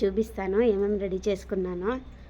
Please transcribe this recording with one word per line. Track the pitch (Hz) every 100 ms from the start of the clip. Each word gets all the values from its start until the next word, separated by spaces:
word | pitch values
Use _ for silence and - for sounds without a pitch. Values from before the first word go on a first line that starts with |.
| 196
చూపిస్తాను | 190 220 - 190 196
ఏమేమి | 247 196 202 208
రెడీ | 196 185 208
చేసుకున్నానో. | 190 - 190 180 175 190 254 - - -